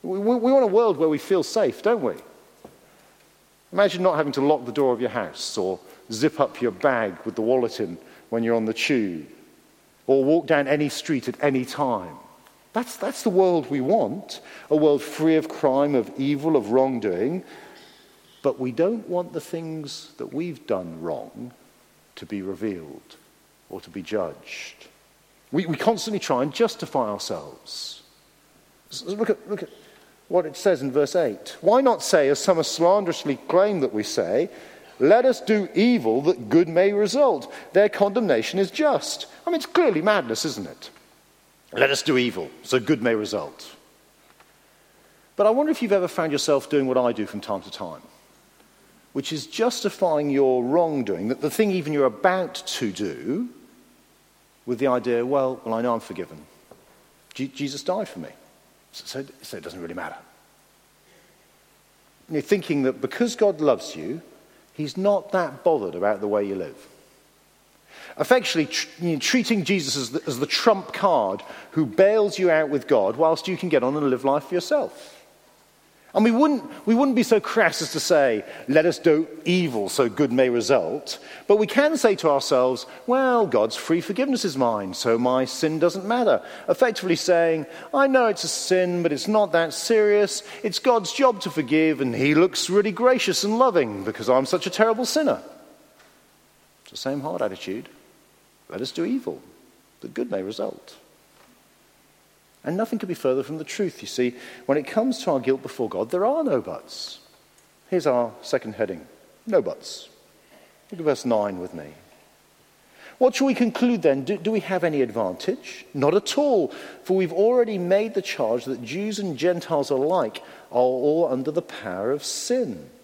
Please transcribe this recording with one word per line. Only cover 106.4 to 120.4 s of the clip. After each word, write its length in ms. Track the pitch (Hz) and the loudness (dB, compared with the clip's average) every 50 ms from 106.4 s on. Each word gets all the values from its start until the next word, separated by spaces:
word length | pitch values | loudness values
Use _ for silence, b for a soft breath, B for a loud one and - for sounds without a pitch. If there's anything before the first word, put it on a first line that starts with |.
| 311 | 0
no 160 | 254 151 123 | 0 0 -2
buts. 580 | 104 92 80 - - - - - - - - - _ _ _ _ _ _ _ _ _ _ _ _ _ _ | -2 -6 -12 -12 -14 -16 -16 -16 -14 -16 -16 -20 _ _ _ _ _ _ _ _ _ _ _ _ _ _
Here's 180 | 185 180 143 | -4 0 2
our 260 | 151 127 123 120 113 107 - | 2 2 2 0 -2 -6 -14
second 320 | - - - 127 - - 117 | -6 -4 -4 -4 -2 -6 -4
heading, 320 | - 110 - 92 80 - - - _ _ _ _ _ _ | -4 -4 -4 -4 -12 -12 -20 -20 _ _ _ _ _ _
no 160 | 226 214 170 | 0 0 0
buts. 480 | 110 98 76 - - - - - - - _ _ _ _ _ _ b b b b b b b b _ _ | 0 0 -8 -8 -12 -16 -16 -16 -18 -20 _ _ _ _ _ _ b b b b b b b b _ _
Look 100 | 208 170 | -12 -2
at 40 | 165 | 0
verse 180 | 151 135 - - | 0 0 0 0
nine 340 | 127 117 107 104 104 95 90 | 0 0 0 0 -2 -4 -8
with 140 | 90 90 | -10 -10
me. 140 | - 82 73 76 - - - _ _ _ _ _ _ _ _ _ _ _ _ _ _ _ B B B B B B B | -12 -14 -16 -16 -20 -20 -20 _ _ _ _ _ _ _ _ _ _ _ _ _ _ _ B B B B B B B
What 180 | B 254 262 - | B 2 2 4
shall 120 | - 269 | 2 0
we 80 | 220 214 | 2 2
conclude 480 | - 240 220 - - 240 247 240 196 | 2 0 0 2 0 2 2 2 4
then? 220 | 156 156 135 139 135 | 2 2 2 2 0
Do, 120 | 143 208 | -4 -4
do 140 | 175 165 214 | -2 -2 -2
we 100 | 220 208 | -2 -2
have 240 | - - 190 180 170 | -2 -2 -2 0 0
any 160 | 170 151 143 | 0 2 0
advantage? 840 | 127 117 104 117 107 92 90 - - - 226 - - - - - - - - | 0 0 0 -2 -2 -2 -4 -4 -4 -4 -4 -6 -10 -18 -20 -20 -20 -12 -4
Not 200 | - 135 147 165 | 0 2 4 2
at 220 | 208 - - - | 2 0 0 0
all, 320 | 277 294 285 254 196 151 - B B B B B B - | 2 2 4 4 2 2 0 B B B B B B -4
for 120 | - 185 | 0 2
we've 160 | 190 185 160 | 2 2 0
already 460 | 165 175 202 226 247 247 233 220 214 185 | 2 2 2 4 4 4 2 2 0 -4
made 340 | 175 175 190 202 214 226 | 0 2 2 2 2 0
the 80 | 226 202 | -4 -4
charge 460 | 185 - - - 131 110 117 123 120 | -4 -4 -4 -2 0 0 0 -2 -2
that 180 | 127 127 113 120 | -6 -8 -8 -8
Jews 340 | 110 139 185 208 220 208 208 | -8 -6 -6 -6 -4 -4 -4
and 200 | 202 180 151 117 | -4 -6 -4 0
Gentiles 500 | 151 180 180 175 - - 165 147 135 - | 0 0 0 0 -2 -2 -2 -2 0 0
alike 540 | 143 131 135 156 185 180 135 107 - - | 0 0 0 0 0 0 0 -2 -6 -12